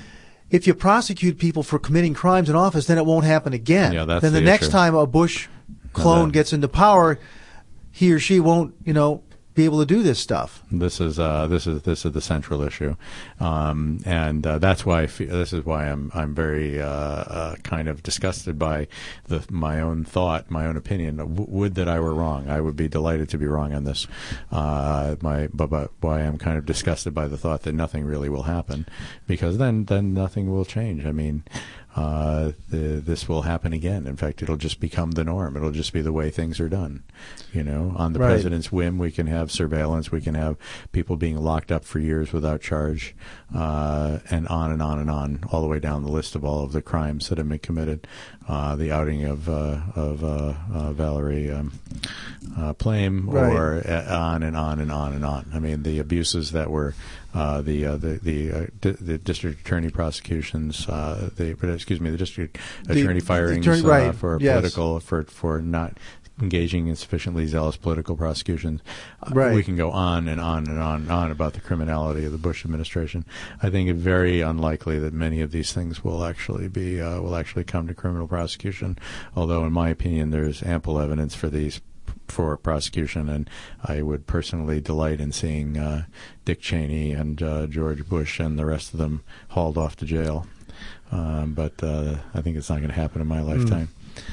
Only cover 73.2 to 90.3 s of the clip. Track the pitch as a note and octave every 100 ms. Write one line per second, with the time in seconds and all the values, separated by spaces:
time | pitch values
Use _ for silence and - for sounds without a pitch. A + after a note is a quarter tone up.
73.2 | - - - - G2+ F#2+ F#2 E2+ F2+ F2+
74.2 | F2+ F2 D#2+ D#2+ D#2+ D#2 - D2+ D2+ D#2
75.2 | E2 D#2+ D2+ D#2+ D2+ - E2+ D#2+ - E2+
76.2 | E2+ E2 - F#2+ F#2 G2+ F#2 F2+ E2 F2
77.2 | F2 E2+ E2 - F2+ F2+ E2 F2 F2+ E2+
78.2 | E2+ F2 E2+ - G2+ F#2+ F#2+ F#2 - -
79.2 | - - E2 E2+ D#2+ E2 E2 D#2+ - D#2+
80.2 | D#2 D#2 D2+ D2 F2 E2+ D#2+ D2+ D2 D2+
81.2 | D2+ - D#2 D2+ D2+ - - - - -
82.2 | - - E2 D2+ - D2+ - E2+ D2+ D#2+
83.2 | D2 D2 D2 - - - - D2 D2+ D2
84.2 | - E2+ D#2+ E2 D#2 D2+ D2 D#2 D#2 D2+
85.2 | D2 - D#2+ D2+ D2 D2+ D2+ D2+ D#2+ -
86.2 | - - - E2+ - E2+ D2 D#2 D2+ D2
87.2 | D2+ D2+ D#2+ D2+ D#2 D2+ D#2 D2 D2+ F2
88.2 | D2+ - D#2+ D2+ D2+ D2+ - D#2+ D#2 D2+
89.2 | - - - - E2 D#2 D#2 - D2+ D#2+
90.2 | D#2+